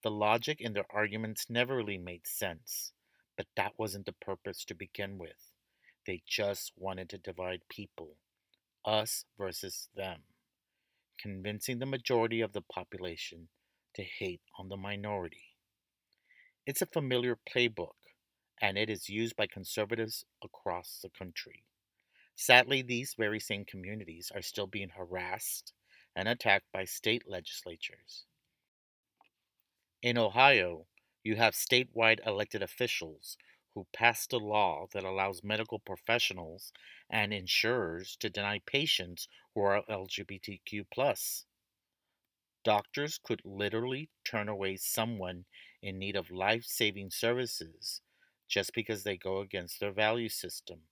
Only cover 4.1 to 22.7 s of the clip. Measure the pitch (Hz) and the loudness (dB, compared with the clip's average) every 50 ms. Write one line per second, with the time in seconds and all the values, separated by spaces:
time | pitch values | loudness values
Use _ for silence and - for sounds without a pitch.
4.1 | 92 _ - - 98 - _ 101 95 - - - 101 82 98 90 _ - 101 98 | -12 _ -8 -8 -8 -6 _ -10 -10 -8 -10 -12 -10 -12 -12 -12 _ -6 -6 -6
5.1 | 98 95 87 80 - _ - - _ _ _ _ _ _ _ _ _ _ _ - | -6 -10 -12 -12 -14 _ -20 -20 _ _ _ _ _ _ _ _ _ _ _ -8
6.1 | 95 85 _ - - - 107 101 101 - - - _ - 92 95 95 92 92 85 | -8 -8 _ -6 -2 0 0 0 0 -2 -6 -8 _ -8 -6 -6 -6 -6 -8 -10
7.1 | - 92 _ - 90 - 92 90 92 90 _ _ - - 104 - _ - 82 78 | -12 -12 _ -10 -8 -6 -4 -4 -4 -6 _ _ -12 -12 -12 -14 _ -16 -16 -16
8.1 | 73 _ _ _ _ _ _ _ _ _ _ _ _ _ _ 107 107 107 107 107 | -18 _ _ _ _ _ _ _ _ _ _ _ _ _ _ 2 2 2 2 0
9.1 | - - - _ _ - 101 95 90 - - 95 - - - - _ - 98 95 | -4 -6 -6 _ _ -6 -6 -6 -4 -6 -8 -8 -10 -10 -14 -14 _ -8 -6 -6
10.1 | 87 80 76 _ _ _ _ _ _ _ _ _ _ _ _ _ _ _ _ _ | -6 -10 -14 _ _ _ _ _ _ _ _ _ _ _ _ _ _ _ _ _
11.1 | _ - - 104 98 95 92 104 107 107 - - 131 120 131 135 135 131 117 - | _ -14 -10 -10 -10 -6 -6 -6 -6 -6 -4 -4 -4 -4 -4 -4 -4 -4 0 2
12.1 | 131 117 113 113 117 113 113 104 - 104 - _ - - 90 _ - 95 90 90 | 4 4 4 4 2 0 0 0 -2 -6 -8 _ -10 -10 -10 _ -10 -8 -8 -8
13.1 | 82 82 - - 85 85 85 82 _ _ _ _ _ _ _ _ _ - 98 - | -8 -8 -10 -12 -12 -16 -20 -20 _ _ _ _ _ _ _ _ _ -10 -10 -10
14.1 | - - 104 95 90 85 _ _ - - 95 95 98 98 95 101 104 101 101 104 | -8 -6 -6 -6 -6 -8 _ _ -16 -14 -8 -8 -8 -6 -4 -4 -4 -4 -2 -2
15.1 | 104 98 90 82 - - - - _ _ _ _ _ _ _ _ _ _ _ _ | -2 -2 -4 -6 -10 -14 -20 -20 _ _ _ _ _ _ _ _ _ _ _ _
16.1 | _ _ _ _ - _ - _ _ _ _ - 139 - 185 - - 165 147 131 | _ _ _ _ -20 _ -20 _ _ _ _ -4 0 0 0 2 0 -2 0 4
17.1 | 127 123 123 123 120 - _ - - 127 120 117 110 - 85 - - _ _ - | 2 4 4 4 0 0 _ -2 2 4 4 4 2 -2 -6 -6 -8 _ _ -20
18.1 | _ _ _ _ _ _ _ _ _ - - 101 95 98 110 107 107 92 - - | _ _ _ _ _ _ _ _ _ 0 0 2 2 2 0 0 0 -4 -4 -6
19.1 | 98 107 113 113 - - 107 101 - 101 92 - - - 107 101 120 110 113 107 | -2 -2 -2 -2 0 -2 -2 -2 -2 -10 -10 -6 -2 -2 0 0 0 -2 -2 -4
20.1 | - - - _ _ _ - 104 - - - 101 87 87 90 - - - - 92 | -4 -10 -12 _ _ _ -18 -18 -18 -8 -6 -4 -4 -4 -6 -10 -14 -12 -12 -14
21.1 | _ - 95 92 80 - - - - - _ _ _ _ _ _ _ _ _ _ | _ -10 -12 -10 -10 -12 -12 -12 -16 -20 _ _ _ _ _ _ _ _ _ _
22.1 | _ _ _ _ _ - - - 127 123 127 123 | _ _ _ _ _ -6 6 10 10 10 10 8